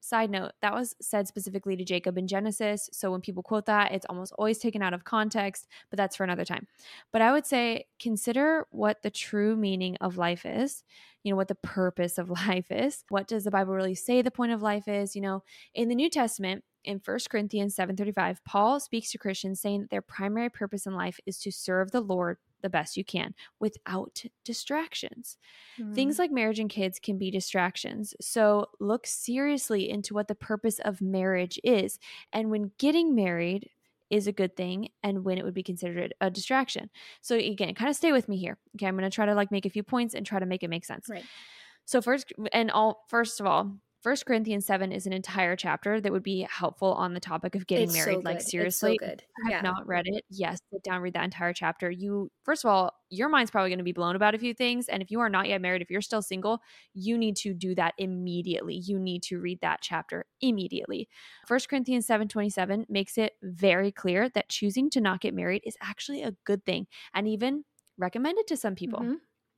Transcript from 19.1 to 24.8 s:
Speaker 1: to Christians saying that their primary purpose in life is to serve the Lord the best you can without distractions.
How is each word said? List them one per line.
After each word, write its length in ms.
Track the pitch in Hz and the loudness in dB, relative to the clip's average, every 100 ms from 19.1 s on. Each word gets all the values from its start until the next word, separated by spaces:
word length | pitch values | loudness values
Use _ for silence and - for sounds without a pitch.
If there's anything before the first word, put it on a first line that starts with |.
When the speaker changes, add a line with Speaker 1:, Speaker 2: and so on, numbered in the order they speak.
Speaker 1:
to 60 | 226 | -6
Christians 420 | 202 190 190 190 | -4 -4 -4 -4
saying 220 | 208 202 | -2 -2
that 80 | 208 | -2
their 120 | 202 | -6
primary 460 | - - 196 214 240 | -6 -4 -2 0 -2
purpose 380 | - 202 202 196 | -4 -6 -6 -6
in 80 | |
life 240 | 185 180 - - | -4 -4 -6 -8
is 120 | 185 | -8
to 120 | 202 | -8
serve 380 | - - 185 190 | -6 0 2 2
the 80 | 247 | 0
Lord 380 | 202 185 175 175 _ _ | 0 0 0 -4 _ _
the 60 | 196 | -2
best 260 | 170 156 | 0 -2
you 100 | - | -4
can 300 | - 185 - - - - | -4 -2 -4 -6 -18 -4
without 640 | 214 - - 185 - - 240 - | -4 -4 -6 -6 -6 -10 -14 -14
distractions. 920 | - 226 - 294 | -10 -8 -4 -4